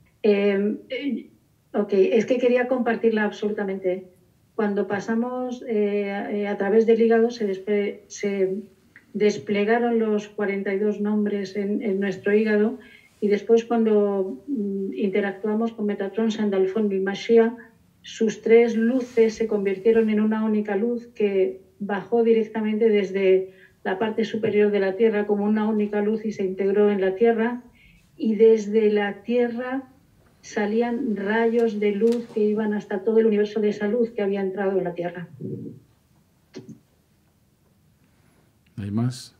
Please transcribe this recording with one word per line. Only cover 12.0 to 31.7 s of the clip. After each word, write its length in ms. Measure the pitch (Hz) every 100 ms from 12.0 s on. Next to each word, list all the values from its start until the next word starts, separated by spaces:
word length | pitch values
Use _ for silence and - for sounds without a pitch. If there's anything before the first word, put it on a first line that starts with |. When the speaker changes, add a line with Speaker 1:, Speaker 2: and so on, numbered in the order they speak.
Speaker 1:
nuestro 340 | 196 180 208
hígado 460 | 208 220 208 220 262 - - _ _
y 80 | 208
después 360 | 208 - 233
cuando, 760 | 226 233 220 208 202 196 190 254 -
mm, 440 | 269 202 196 196
interactuamos 800 | - 202 202 196 190 214 214 226
con 140 | - 208
Metatron, 460 | 202 196 - 226
Sandalfón 580 | 214 208 196 190 208 208
y 60 | 190
Mashiach, 560 | 196 196 - 233 226 240 - _ _ _
sus 380 | - - 220 -
tres 360 | 214 233 233 214
luces 580 | 226 262 233 - 226
se 120 | 220 220
convirtieron 640 | 208 196 190 226 226 220
en 120 | 214
una 220 | 214 220
única 320 | 220 214 208
luz 340 | 196 233 233 -
que 520 | - 208 196 190 - - -
bajó 440 | 202 202 180 233
directamente 640 | 226 226 214 233 214 214 226
desde 640 | 208 185 190 190 185 185 - - _
la 140 | 208 190
parte 260 | 220 220
superior 460 | 214 220 208 202 208
de 100 | 202
la 160 | 190 190
Tierra 300 | 226 208 202
como 180 | 208
una 240 | 208 214 214
única 320 | 214 208 208
luz 240 | 208 220
y 80 | 220
se 120 | -
integró 460 | 190 185 196 202 208
en 120 | 202
la 120 | 190
Tierra, 480 | 190 233 220 226 247 - _ _ _ _ -
y 200 | 220 208
desde 540 | 220 220 202 214 214
la 320 | 208 202 196
Tierra 680 | - 240 240 226 254 269 - _ _ _ _ _
salían 720 | - - 202 220 240 240 262
rayos 640 | 196 196 220 233 233 233